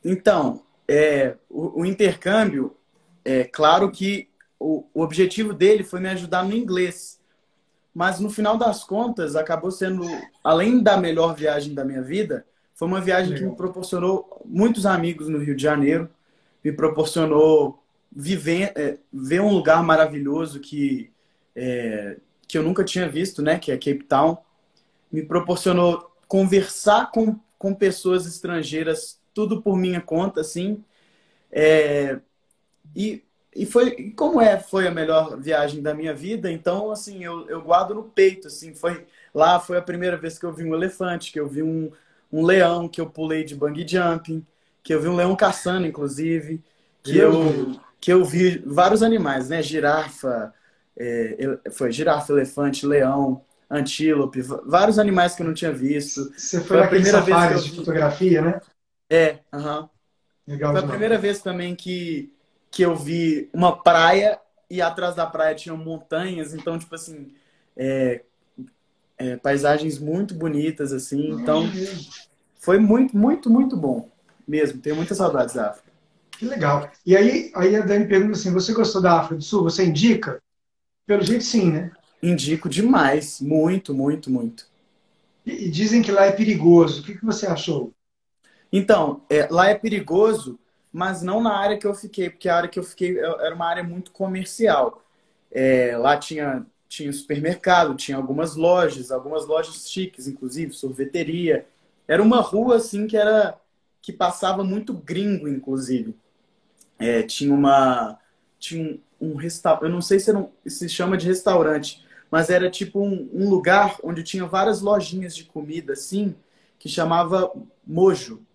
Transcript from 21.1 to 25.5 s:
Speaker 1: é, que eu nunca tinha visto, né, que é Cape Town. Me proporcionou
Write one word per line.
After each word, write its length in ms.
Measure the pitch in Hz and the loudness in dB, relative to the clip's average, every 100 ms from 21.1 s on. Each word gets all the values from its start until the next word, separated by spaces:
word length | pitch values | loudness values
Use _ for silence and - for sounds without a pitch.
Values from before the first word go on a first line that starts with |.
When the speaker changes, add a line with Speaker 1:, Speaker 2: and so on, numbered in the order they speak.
| _ _ _ _ | _ _ _ _
Speaker 1:
é, 640 | - 127 123 117 107 101 - _ _ _ | -10 -6 -4 -4 -6 -8 -14 _ _ _
que 100 | 165 | -2
eu 60 | |
nunca 180 | 156 190 | 0 0
tinha 260 | 190 185 175 | -2 -2 -4
visto, 320 | 147 185 - | -4 -6 -2
né, 180 | 151 165 | -2 0
que 100 | - | -2
é 60 | 127 | -4
Cape 260 | - 143 | -2 -4
Town. 340 | - 139 156 170 _ _ _ _ _ _ _ | 0 2 2 0 _ _ _ _ _ _ _
Me 120 | 156 | -8
proporcionou 880 | 156 175 175 | -2 -2 -2